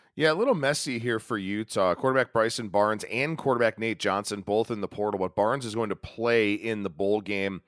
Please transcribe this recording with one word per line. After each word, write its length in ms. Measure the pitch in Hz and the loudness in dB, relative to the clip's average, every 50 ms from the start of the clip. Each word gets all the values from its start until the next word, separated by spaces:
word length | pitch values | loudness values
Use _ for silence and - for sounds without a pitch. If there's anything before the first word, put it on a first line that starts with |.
| _ _ _ | _ _ _
Yeah, 180 | - 147 156 156 | 0 2 2 2
a 20 | |
little 200 | 170 220 277 247 | 2 2 2 2
messy 440 | 170 139 139 151 - - - 127 117 | 2 2 0 0 0 -2 -4 -4 -4
here 200 | 113 123 117 110 | -2 -2 -2 -2
for 180 | - - 120 | -2 -4 -4
Utah. 580 | 107 95 92 101 104 110 - - 110 95 92 - | -4 -2 -2 -4 -4 -4 -4 0 2 2 2 2
Quarterback 380 | - - 131 131 131 123 - - | 2 2 2 2 2 0 0 2
Bryson 360 | 113 110 113 113 - 117 104 | 0 2 2 0 -4 -6 -2
Barnes 360 | 87 104 104 107 107 104 - | 2 2 2 2 2 -2 -4
and 320 | - 101 120 135 151 165 | -6 -4 -2 -2 -2 -4
quarterback 420 | 151 - 139 131 117 117 113 107 - | -2 0 0 2 4 4 2 2 0
Nate 200 | 110 113 107 87 | -2 -4 -4 -2
Johnson 420 | - 101 92 101 104 - 107 101 | 0 0 0 0 -2 -4 -6 -6
both 300 | 92 - 101 107 113 - | -2 0 2 2 2 0
in 100 | 120 107 | -2 -6
the 80 | 98 90 | -6 -6
portal, 300 | - - 104 104 101 98 | -4 -2 -2 -2 0 0
but 180 | 92 92 - | -2 -2 0
Barnes 300 | - 101 107 123 139 127 | 2 2 2 2 0 -2
is 80 | 113 104 | -4 -4
going 160 | 117 113 104 | -4 -2 -2
to 60 | 95 | -4
play 580 | - - - - - 113 117 117 117 110 104 101 | -6 -10 -12 -8 -4 0 2 4 4 4 4 2
in 280 | 104 95 113 113 107 101 | 0 -2 -4 -4 -4 -4
the 60 | 98 | -6
bowl 320 | 80 76 98 98 104 107 | -4 -2 0 2 2 0
game. 400 | 101 95 104 98 98 98 98 87 - | 0 -2 -2 -2 -2 -2 -4 -6 -10